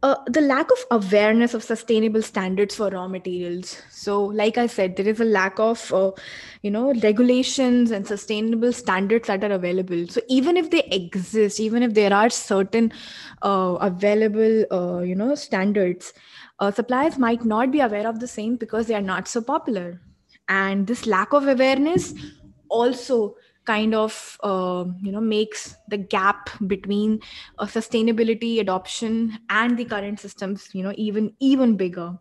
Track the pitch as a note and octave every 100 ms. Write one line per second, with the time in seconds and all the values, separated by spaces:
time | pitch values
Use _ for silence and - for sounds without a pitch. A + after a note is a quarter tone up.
0 | C4+ C4+ - B3 D4 B3+ E4 B4+ - A#3+
1 | F#3+ G#3 G#3 A3+ A#3+ A#3 - A3 - A3
2 | A3 A3 A3 - F#3 F#3+ G3+ - G#3 F#3
3 | F#3 F#3+ F#3 F3+ F3 F3 F#3 - - -
4 | - G3+ G3+ G#3+ G#3 A3 A#3 - F#3 F3+
5 | G3+ G#3+ A3+ G#3 F#3+ F#3+ A3 A#3 - F#3
6 | F#3+ F#3+ - - - - G#3 G#3 B3+ B3+
7 | G#3+ G#3+ B3 B3 B3+ - B3+ B3 A#3 A3
8 | G3 G3+ - G#3+ A3 A3+ A#3 A#3+ - F#3
9 | G3 A3+ A3+ G3 G#3 G3 F3+ F#3 F#3 F3
10 | F3 - - C4 C4+ F4 D#4+ E4 - F#3+
11 | F3 G3+ F3+ A3 G#3 - A3 A3+ B3 G#3+
12 | G3+ G3+ A3+ - - G3 G3 A3+ A3+ -
13 | - - - - - G3 F#3 F3 F#3+ F3+
14 | G3+ G#3 A3 G#3 A3 A3 G#3+ F#3 F3+ F3+
15 | F3+ F#3 A3 D4 - G3+ F#3+ G#3 F#3 F3+
16 | - - - - - _ G3+ G#3 A#3+ B3+
17 | D4+ C4+ A#3 A#3 A#3 G#3+ C4 D4 B3+ G#3
18 | A3 A3+ B3 - G#3+ A#3+ G#3+ G#3+ A3+ A3
19 | G3 F3+ F#3+ A#3+ A3+ D4+ D#4+ G#3 F3 F3
20 | - _ _ _ - F#3+ G3 G3 G3 A#3+
21 | A3+ F#3+ G3+ C#4+ C#4 B3+ C4 C4+ C#4+ F4+
22 | - - - - - _ _ A3+ A#3+ B3
23 | - B3+ G#3 - _ _ - G#3+ G#3+ A3
24 | A3 G#3+ - - G#3 F#3+ F#3 F3+ F3+ F3+
25 | G3 G3 A3+ G#3+ G#3+ - - - - G#3
26 | F#3+ G#3 F#3+ G3+ - - F#3+ G3 F#3+ G3+
27 | G#3+ A3 - - - - G#3 - A3 A#3
28 | A3+ A3+ A3+ A3+ A#3 A3+ G3 F#3 F#3 -
29 | A3+ A3+ A3+ A3 _ G#3 A#3 A#3+ A#3+ G#3+
30 | G3+ G#3 G3 - F#3+ G3 - F#3+ F#3 G3+
31 | G#3+ G#3 G#3+ - C4+ C4+ B3+ G#3 F#3 F3
32 | E3+ F3+